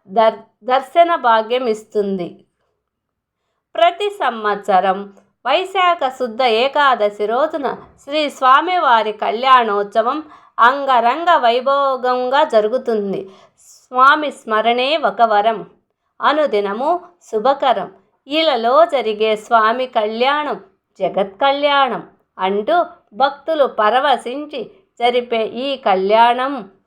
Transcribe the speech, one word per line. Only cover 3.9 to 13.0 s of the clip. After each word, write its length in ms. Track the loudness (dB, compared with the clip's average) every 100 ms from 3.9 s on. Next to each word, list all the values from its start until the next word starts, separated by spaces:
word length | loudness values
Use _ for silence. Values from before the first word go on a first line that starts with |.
| 2 -4
సంవత్సరం 1040 | -4 -4 -2 -4 -4 0 2 2 -2 -6 -16 _ _ -2
వైశాఖ 640 | -2 -2 0 2 2 -2
శుద్ధ 340 | -4 -6 -2
ఏకాదశి 840 | 0 2 0 2 2 2 -2 -2 -4
రోజున 500 | -2 -2 -4 -6 -8 -14 _
శ్రీ 260 | -6 -4 -4
స్వామివారి 800 | 0 4 4 2 0 2 2 0
కళ్యాణోత్సవం 1120 | -4 -4 0 4 4 4 -2 -2 -2 -2 -2 -8 -20 _ 2
అంగరంగ 760 | 2 2 2 2 2 0 2 2
వైభోగంగా 1080 | 2 0 0 0 0 -2 -2 -2 0 0
జరుగుతుంది. 840 | 2 2 0 -2 -2 -4